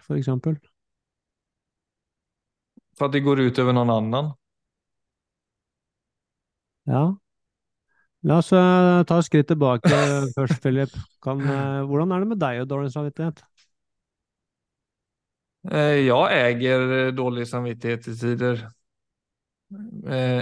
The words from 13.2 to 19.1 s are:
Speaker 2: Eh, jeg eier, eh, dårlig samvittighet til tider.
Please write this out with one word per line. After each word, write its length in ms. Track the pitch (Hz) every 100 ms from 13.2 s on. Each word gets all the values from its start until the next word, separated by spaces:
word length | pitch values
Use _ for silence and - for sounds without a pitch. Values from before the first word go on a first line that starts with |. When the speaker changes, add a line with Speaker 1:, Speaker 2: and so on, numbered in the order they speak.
| 165 151 _ _ _ _ _ _ _ _ _ _ _ _ _ _ _ _ _ _ _ _ _ _
Speaker 2:
Eh, 420 | 185 151 147 143 135
jeg 260 | 123 170
eier, 560 | 165 123 120 127 131 127 131
eh, 160 | 131
dårlig 340 | 131 127 120 120
samvittighet 580 | 123 120 113 120 117 120
til 100 | 117
tider. 460 | 120 120 123 120 110 - _ _ _